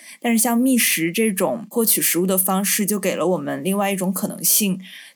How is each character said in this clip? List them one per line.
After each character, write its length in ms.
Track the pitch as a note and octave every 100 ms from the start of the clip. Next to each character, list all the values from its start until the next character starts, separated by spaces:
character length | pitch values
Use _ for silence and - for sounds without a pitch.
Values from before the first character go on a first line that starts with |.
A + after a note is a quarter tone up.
| - -
但 100 | A#3+
是 80 | A3+
像 160 | A#3+ A#3
觅 180 | C4 B3+
食 360 | A#3+ - E3
这 200 | F3 A3+
种 360 | F#3 F3 A#2 G#2+
获 160 | A#3+ A3+
取 160 | -
食 160 | D3 E3
物 80 | F#3
的 100 | F#3+
方 280 | F#3+ F#3+
式， 200 | G3 -
就 140 | G3 G#3
给 180 | F#3+ C3+
了 120 | D#3+
我 100 | F3
们 260 | C#3+ C#3
另 140 | D3 G3
外 140 | G3
一 40 | G3
种 160 | F#3
可 160 | F#3 -
能 160 | -
性， 360 | E3+ - G#3 F#3 - - -